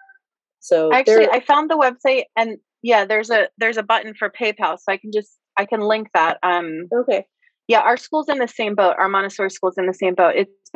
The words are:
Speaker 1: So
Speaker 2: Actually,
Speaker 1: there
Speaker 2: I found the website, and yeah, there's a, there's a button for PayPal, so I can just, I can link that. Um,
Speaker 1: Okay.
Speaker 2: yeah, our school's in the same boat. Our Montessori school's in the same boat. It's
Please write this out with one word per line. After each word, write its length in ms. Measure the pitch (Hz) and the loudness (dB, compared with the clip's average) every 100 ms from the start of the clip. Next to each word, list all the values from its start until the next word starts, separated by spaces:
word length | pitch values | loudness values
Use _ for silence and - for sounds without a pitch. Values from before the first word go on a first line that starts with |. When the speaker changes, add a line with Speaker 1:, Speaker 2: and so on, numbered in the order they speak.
| 784 _ _ _ _ _ | _ _ _ _ _ _
Speaker 1:
So 300 | - 165 160 | 0 0 4
Speaker 2:
Actually, 340 | 254 254 220 214 | 4 6 6 4
Speaker 1:
there 60 | |
Speaker 2:
I 80 | 247 | 2
found 300 | - 285 311 | 2 2 2
the 60 | 311 | 0
website, 460 | 262 247 269 262 - 220 | 0 0 0 0 -2 -4
and 220 | 226 214 _ _ | -4 -6 _ _
yeah, 220 | 233 220 | 2 2
there's 260 | 196 214 220 | 2 -2 0
a, 180 | 226 - - | 0 0 -2
there's 180 | 226 220 | -2 -2
a 60 | |
button 320 | 208 226 220 | -2 -2 -2
for 160 | 208 208 | -8 -8
PayPal, 480 | - 226 214 180 180 | -4 -6 -2 -4 -4
so 60 | - | -6
I 40 | 196 | -6
can 120 | 214 | -4
just, 260 | 214 208 _ _ - | -6 -6 _ _ -6
I 60 | 202 | -4
can 140 | 220 | -4
link 280 | 214 220 214 | -2 -2 -2
that. 240 | 175 160 - | 0 0 0
Um, 460 | 180 175 165 160 175 | -2 -2 -4 -10 -4
Speaker 1:
Okay. 340 | 240 247 196 - _ _ _ - | -4 0 -2 -4 _ _ _ 0
Speaker 2:
yeah, 120 | 226 | 2
our 160 | - 247 | 2 -2
school's 320 | - 311 311 | -4 -6 -4
in 100 | 277 | -4
the 100 | 240 | -4
same 260 | - 214 | -4 -4
boat. 200 | 208 185 - | 0 0 2
Our 100 | 190 | 0
Montessori 420 | 196 196 196 190 | 0 -4 -6 -6
school's 280 | - 185 185 | -4 -6 -2
in 80 | 185 | -6
the 80 | |
same 200 | 185 185 | -2 -4
boat. 200 | 180 170 - | 2 2 2
It's 340 | 196 _ _ | -4 _ _